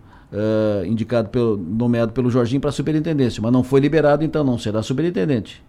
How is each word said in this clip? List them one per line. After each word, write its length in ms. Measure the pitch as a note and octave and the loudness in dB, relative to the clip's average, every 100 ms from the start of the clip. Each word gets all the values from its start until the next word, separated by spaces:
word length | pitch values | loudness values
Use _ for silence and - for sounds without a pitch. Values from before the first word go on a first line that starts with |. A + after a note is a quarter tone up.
| - - - | -14 -20 -12
eh, 520 | G2+ G#2+ A2 G#2+ G2+ F2+ | -4 0 0 0 0 -2
indicado 420 | A2 - A#2+ A2 | -4 -2 -2 0
pelo, 280 | B2 A#2 G2+ | 0 0 0
nomeado 560 | E2 A2 A#2+ A#2 A#2 | -2 -2 0 2 0
pelo 180 | A#2+ B2 | 0 0
Jorginho 300 | B2+ A#2 C#3 | 2 2 0
pra 120 | C#3+ | -2
superintendência, 680 | C#3 C#3+ D#3 E3 D3 A#2+ - | -4 -2 -2 0 0 0 0
mas 120 | A2 | 0
não 100 | B2+ | 2
foi 180 | B2+ C#3 | 4 2
liberado, 440 | C#3+ D#3 D3 D3 | 4 4 4 2
então 180 | D#3+ D#3 | 0 0
não 160 | C3+ A#2+ | 0 -2
será 240 | A2 A2 | -2 -4
superintendente. 800 | G#2+ C3 E3+ F#3+ E3+ A#2+ - - | -2 -2 -2 -2 0 -2 -4 -14